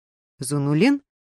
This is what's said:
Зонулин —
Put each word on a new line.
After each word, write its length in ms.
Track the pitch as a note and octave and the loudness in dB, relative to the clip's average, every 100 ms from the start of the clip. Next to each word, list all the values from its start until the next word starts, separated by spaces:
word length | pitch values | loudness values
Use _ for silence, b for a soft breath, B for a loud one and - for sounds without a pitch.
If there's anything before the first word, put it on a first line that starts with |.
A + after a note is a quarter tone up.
| _ _ _ - | _ _ _ -14
Зонулин — 640 | B2+ C#3+ C#3 D3+ B3 C#4+ - _ | -6 -4 0 2 2 0 -6 _